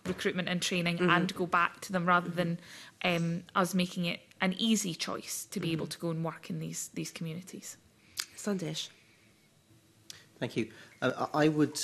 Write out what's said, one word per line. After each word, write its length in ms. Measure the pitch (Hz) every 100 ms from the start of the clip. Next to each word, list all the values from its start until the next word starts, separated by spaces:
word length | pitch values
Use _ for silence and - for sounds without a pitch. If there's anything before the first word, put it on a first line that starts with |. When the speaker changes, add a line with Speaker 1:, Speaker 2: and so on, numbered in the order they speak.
| 180
Speaker 1:
recruitment 440 | 180 196 175 180
and 120 | 175
training 360 | - 180 170 170
Speaker 2:
Mm-hmm. 120 | 180
Speaker 1:
and 220 | 175 185 190
go 100 | 175
back 340 | 175 170 -
to 120 | -
them 120 | 185 175
rather 220 | 175 175
Speaker 2:
Mm-hmm. 80 | 165
Speaker 1:
than, 220 | 170 170 - - - - 180
um, 380 | 170 165 175 - 190
us 180 | 180
making 300 | 185 180 185 170
it 140 | - - -
an 120 | 190 185
easy 360 | 226 208 185
choice 540 | 156 - - - - -
to 100 | 190
be 100 | 160
able 140 | 160 165
Speaker 2:
Mm-hmm. 60 |
Speaker 1:
to 80 | -
go 100 | 170
and 160 | 165 165
work 240 | - -
in 100 | 160
these, 300 | 165 165 -
these 160 | 170 160
communities. 640 | - 165 165 - - - - - _ - - - -
Speaker 2:
Sandesh. 540 | 208 190 156 160 - - - _ - _ _ _ _ - _ _ - - - -
Speaker 3:
Thank 180 | 127 -
you. 120 | 110 - - -
Uh, 260 | 127 - -
I, 120 | 151 156
I 20 |
would, 300 | 151 143 -